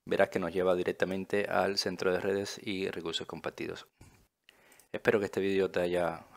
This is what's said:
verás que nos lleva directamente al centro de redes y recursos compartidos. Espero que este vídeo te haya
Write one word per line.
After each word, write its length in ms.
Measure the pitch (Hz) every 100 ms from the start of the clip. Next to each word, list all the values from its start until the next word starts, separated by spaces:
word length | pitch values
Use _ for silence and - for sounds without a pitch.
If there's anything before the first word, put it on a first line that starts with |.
verás 260 | - 90 98
que 100 | 98
nos 120 | 87
lleva 220 | 92 90
directamente 680 | 90 90 92 90 95 95 101
al 340 | 98 95 92 98
centro 340 | 101 90 95
de 60 | 90
redes 420 | 98 98 101 -
y 300 | - 95 95
recursos 340 | - 82 80
compartidos. 600 | 85 82 - - 80 87 - _ - - _ _ _ _ _ - _
Espero 300 | 107 - 110
que 60 | 98
este 140 | -
vídeo 300 | 98 98 95
te 80 | 90
haya 480 | 87 87 87 82 -